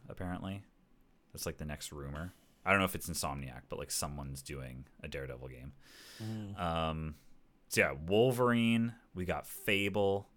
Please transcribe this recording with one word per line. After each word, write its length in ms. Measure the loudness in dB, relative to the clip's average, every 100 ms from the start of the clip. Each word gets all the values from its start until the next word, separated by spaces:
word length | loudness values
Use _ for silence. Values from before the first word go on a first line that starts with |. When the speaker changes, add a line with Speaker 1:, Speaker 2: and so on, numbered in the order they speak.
| -12
Speaker 1:
apparently. 540 | -8 -6 -4 -6 -8 -10 _ _ -20 _ _ _
That's, 120 | -8 -8
like, 120 | -6
the 80 | -8
next 260 | -6 -8
rumor. 420 | -10 -8 -6 -8 -10 _ _ 4
I 60 |
don't 80 | 6
know 60 | 6
if 100 | 0
it's 120 | -4
Insomniac, 560 | -2 -2 -4 -8 -10 -8
but, 80 | -8
like, 140 | -4
someone's 500 | -4 -4 -6 -8 -10
doing 440 | -8 -10 -8 -12 -14 -14
a 40 | -8
Daredevil 420 | -6 -6 -8 -10
game. 240 | -12 -14 -16 -20 -20 -20 -10
Speaker 2:
Mm. 360 | -8 -6 -6 -2
Speaker 1:
Um, 560 | 0 2 0 0 -4 -8 -16 -20 _ _ _
so 140 | 2
yeah, 100 | 2 2 4
Wolverine, 840 | 6 6 6 4 6 6 4 2 -2 _
we 120 | -6 -2
got 200 | -4 -6
Fable 840 | -6 2 4 4 2 4 2 -2